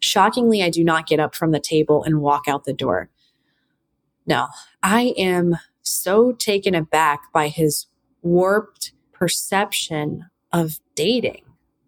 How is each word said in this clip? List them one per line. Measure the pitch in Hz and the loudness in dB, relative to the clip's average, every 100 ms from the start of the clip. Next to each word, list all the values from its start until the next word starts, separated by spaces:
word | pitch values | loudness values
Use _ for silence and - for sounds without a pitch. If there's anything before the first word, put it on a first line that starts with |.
Shockingly, | - 208 202 247 233 208 | -2 2 2 2 2 2
I | 175 | 2
do | 165 | 2
not | 165 160 160 | 2 0 0
get | 151 | 0
up | 147 - | 0 -2
from | 160 | -2
the | 147 | -2
table | - 156 151 147 | 0 0 2 0
and | 160 151 | 0 0
walk | 143 143 - | 0 0 0
out | 139 | -4
the | - | -4
door. | - 135 90 80 _ _ _ _ _ _ _ _ _ _ _ - | -6 -4 -4 -6 _ _ _ _ _ _ _ _ _ _ _ -2
No, | 131 131 - - _ | -2 -2 -8 -20 _
I | 185 226 247 - | 0 2 2 0
am | 185 180 175 165 - _ | 0 2 0 -2 -6 _
so | - - 180 208 247 | -8 -6 0 4 4
taken | 240 - 202 196 170 | 0 -2 -2 0 -2
aback | 160 156 156 147 - | 0 2 2 0 -2
by | 160 151 | -2 -2
his | 165 156 - - _ _ _ | 0 0 0 -8 _ _ _
warped | 170 175 185 208 214 _ - - _ | 0 2 2 0 -2 _ -16 -16 _
perception | _ 170 - - 196 208 - - 156 151 156 165 _ _ | _ -2 -2 -2 -2 -2 -4 -6 -6 -6 -8 -12 _ _
of | 170 160 156 _ - | -2 -2 -6 _ -4
dating. | 175 247 120 - _ _ _ _ | -2 0 -2 -8 _ _ _ _